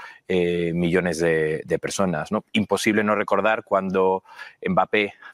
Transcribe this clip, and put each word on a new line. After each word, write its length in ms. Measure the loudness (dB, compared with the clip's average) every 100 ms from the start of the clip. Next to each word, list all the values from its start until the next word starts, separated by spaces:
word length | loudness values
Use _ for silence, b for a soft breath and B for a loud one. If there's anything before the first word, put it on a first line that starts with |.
| B B -2
eh, 440 | 0 2 0 0
millones 440 | 0 2 2 2 0
de, 420 | 2 2 0 -2 -4
de 120 | -4
personas, 540 | -4 -2 -2 -2 -4
¿no? 100 | -6 -4
Imposible 520 | -2 0 0 2 2
no 100 | 2
recordar 480 | 0 0 0 2 0
cuando 600 | 0 0 0 2 2 0 -4 B B B -2
Mbappé, 460 | 0 0 0 -2 -6 B